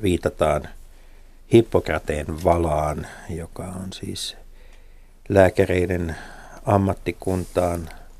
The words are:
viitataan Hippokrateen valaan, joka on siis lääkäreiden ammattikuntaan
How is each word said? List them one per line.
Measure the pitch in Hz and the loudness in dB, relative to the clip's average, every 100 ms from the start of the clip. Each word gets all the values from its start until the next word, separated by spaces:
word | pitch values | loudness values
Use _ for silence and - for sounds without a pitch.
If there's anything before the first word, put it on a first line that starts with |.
viitataan | 104 85 - - 78 73 73 - - - - - - - - | 0 0 0 0 0 0 -4 -16 -20 -20 -20 -20 -20 -18 4
Hippokrateen | 117 110 90 - 78 - 76 73 78 | 6 6 0 0 -4 -4 -4 -4 -2
valaan, | 87 85 82 76 76 78 76 - - | 2 2 2 0 0 -4 -8 -14 -12
joka | 82 82 - | -10 -10 -12
on | 92 92 95 | -10 -10 -10
siis | - 98 95 - - - - - - - - - - - | -10 -10 -8 -10 -12 -20 -20 -20 -20 -20 -20 -20 -16 2
lääkäreiden | 101 92 - 95 90 87 90 85 78 - - - - | 6 6 6 2 2 2 0 -2 -6 -12 -18 -18 -10
ammattikuntaan | - 101 98 - - - - 92 87 90 87 87 82 - - | 0 2 2 -2 -4 -6 -2 -4 -2 0 0 -2 -8 -14 -20